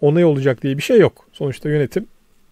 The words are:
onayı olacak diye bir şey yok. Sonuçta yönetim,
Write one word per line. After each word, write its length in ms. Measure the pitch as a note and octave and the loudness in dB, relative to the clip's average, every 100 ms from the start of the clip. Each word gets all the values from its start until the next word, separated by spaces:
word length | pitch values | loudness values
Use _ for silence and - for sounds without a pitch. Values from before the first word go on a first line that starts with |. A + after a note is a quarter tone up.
onayı 260 | D3 E3 E3+ | 0 2 2
olacak 360 | C#3+ C3+ B2+ | 0 -2 -2
diye 140 | C#3 C#3 | -4 -6
bir 60 | |
şey 160 | - A#3+ | 0 2
yok. 280 | C#3 _ _ | 2 _ _
Sonuçta 360 | - C#3+ - D3+ | -10 -10 -8 -4
yönetim, 380 | D3 C3+ G3 A3 _ _ _ _ | -2 -2 -6 -10 _ _ _ _